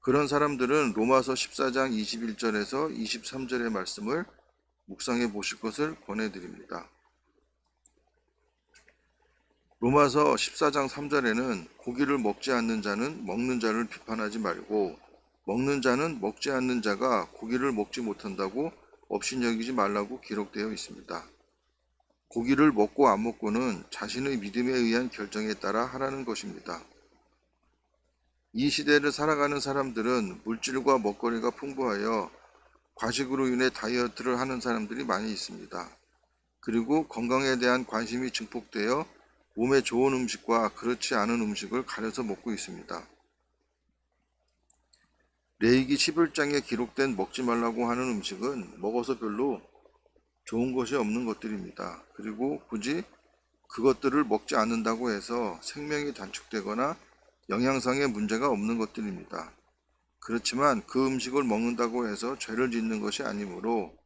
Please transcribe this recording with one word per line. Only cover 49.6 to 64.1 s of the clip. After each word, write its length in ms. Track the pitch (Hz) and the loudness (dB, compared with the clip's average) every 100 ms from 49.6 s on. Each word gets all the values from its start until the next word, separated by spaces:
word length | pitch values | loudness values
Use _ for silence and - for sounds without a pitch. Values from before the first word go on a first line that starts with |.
| - _ _ _ _ _ _ _ | -8 _ _ _ _ _ _ _
좋은 300 | - 113 127 | -6 -2 0
것이 220 | 127 117 139 | 0 0 0
없는 280 | 107 113 | 2 0
것들입니다. 800 | 120 107 117 107 90 - 92 85 - - | -2 -4 -4 -6 -8 -8 -8 -8 -18 -12
그리고 460 | 104 107 131 147 - | -10 -4 -2 -4 -6
굳이 380 | 113 107 160 196 _ _ _ _ _ _ | -6 -2 -4 -6 _ _ _ _ _ _
그것들을 560 | - 123 127 139 139 135 | 2 4 4 2 2 2
먹지 320 | 104 - 143 | 0 0 2
않는다고 520 | 110 113 113 113 120 | 2 2 0 0 -2
해서 480 | 101 95 120 110 82 | -4 -4 -2 -2 -4
생명이 500 | - 151 147 147 143 | -10 -10 -4 -4 -4
단축되거나 840 | 127 95 - - 110 98 110 135 165 - _ _ _ - | -6 -10 -12 -6 -6 -2 -2 -2 -2 -12 _ _ _ -4
영양상의 580 | 101 127 135 123 131 139 | 0 2 2 2 2 2
문제가 420 | 104 104 113 139 | 2 0 2 2
없는 280 | 113 107 117 | 2 0 0
것들입니다. 760 | 110 - 104 90 - 85 80 - _ _ _ _ _ _ | -2 -4 -6 -8 -10 -10 -12 -16 _ _ _ _ _ _
그렇지만 640 | - 117 - 117 143 120 - | -4 -4 -2 2 4 2 0
그 180 | 127 135 | 0 2
음식을 380 | 131 120 135 | 0 0 0
먹는다고 640 | 131 107 117 117 120 120 117 | 2 2 0 0 0 0 -4
해서 320 | 101 117 135 | -4 -6 -6
죄를 320 | - 110 127 | -6 0 0
짓는 300 | 117 113 107 | 0 -2 -2
것이 220 | 104 101 | -4 -4
아니므로 720 | 131 104 101 87 104 117 87 - _ | -4 -4 -6 -6 -2 -2 -2 -10 _